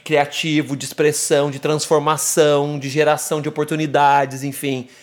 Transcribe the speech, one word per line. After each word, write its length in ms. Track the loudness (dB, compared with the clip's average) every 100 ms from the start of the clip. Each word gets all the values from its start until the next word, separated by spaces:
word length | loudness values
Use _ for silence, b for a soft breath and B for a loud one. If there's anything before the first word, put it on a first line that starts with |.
criativo, 720 | -2 0 0 -2 -2 0 -2 -6
de 80 | -8
expressão, 640 | 0 0 0 0 2 2
de 80 | -2
transformação, 1200 | -2 -2 2 0 2 -2 0 2 4 4 0 -4
de 100 | -4
geração 520 | 0 2 2 0 -4
de 60 | -4
oportunidades, 920 | -4 -4 -2 0 4 4 4 2 -4
enfim. 440 | -8 -6 -4 -4 -6 B